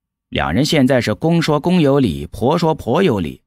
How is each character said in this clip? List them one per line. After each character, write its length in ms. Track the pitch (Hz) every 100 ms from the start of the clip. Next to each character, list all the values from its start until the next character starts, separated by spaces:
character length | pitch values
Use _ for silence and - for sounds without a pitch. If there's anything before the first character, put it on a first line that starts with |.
| _ _ -
两 260 | - 143
人 100 | 110
现 220 | 151 156 127
在 120 | 127
是 140 | 110
公 280 | 104 160 170
说 180 | 151 147
公 220 | 170 180
有 180 | 139 143
理， 260 | 113 71 76
婆 300 | - 120 170
说 180 | 160
婆 280 | 151 110 147
有 180 | 190 104
理， 220 | 76 64